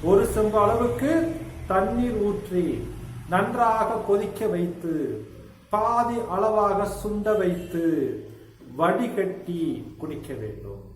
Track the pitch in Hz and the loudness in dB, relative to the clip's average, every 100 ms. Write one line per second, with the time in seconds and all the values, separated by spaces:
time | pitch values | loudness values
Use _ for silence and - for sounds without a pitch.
0 | 160 196 - 220 214 214 208 240 240 - | 6 6 6 2 2 4 4 4 2 2
1 | 277 330 330 - - - - 190 208 240 | 2 2 2 -4 -10 -12 0 2 2 0
2 | 247 214 208 185 - 180 160 120 - - | 0 0 0 -2 -2 0 0 -2 -4 -10
3 | - - - 180 220 240 233 220 220 233 | -12 -12 0 0 2 2 4 4 2 0
4 | - 202 214 - 214 175 175 - 170 156 | 2 2 2 -2 -2 0 -2 -2 -4 -2
5 | 135 107 - - - - - 208 226 240 | -2 -6 -10 -16 -20 -20 -4 0 2 2
6 | 240 233 190 185 220 214 202 196 202 - | 2 0 -2 0 2 4 2 2 -2 -2
7 | 208 208 214 214 185 175 - 170 165 151 | -4 -2 2 2 2 0 -4 0 2 2
8 | 127 107 - - - - - 127 165 190 | 0 -4 -10 -18 -20 -20 -16 0 2 2
9 | 247 - 185 175 - 170 156 123 - - | 0 0 -2 -4 -6 -4 -2 -4 -8 -10
10 | 160 139 - 123 107 104 101 98 - | -10 -8 -10 -10 -8 -10 -12 -14 -16